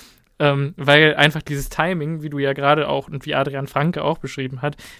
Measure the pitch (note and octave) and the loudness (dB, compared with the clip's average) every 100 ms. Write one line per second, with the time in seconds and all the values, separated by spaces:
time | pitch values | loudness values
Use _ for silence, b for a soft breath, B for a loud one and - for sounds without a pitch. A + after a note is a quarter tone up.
0 | B B B - D3 C#3 C#3 - C#3+ D3 | B B B 0 0 2 -2 -2 4 6
1 | D#3 C#3+ D3+ D#3 - C#3+ - - E3 F3 | 6 6 2 2 -6 -6 -6 -2 -2 -2
2 | D3 D#3+ D3+ C#3+ C#3 C#3 C#3 D3+ C#3+ C#3 | -4 -6 -6 -2 -2 0 2 2 2 -2
3 | - C#3 D3+ C#3+ C#3 C3+ C3+ C#3 D#3 D#3+ | -4 -8 -2 -2 0 -4 -4 0 0 0
4 | D3 D#3+ C3+ - C3 C3 D3 - B | -2 -2 -6 -6 -8 -4 -6 -6 B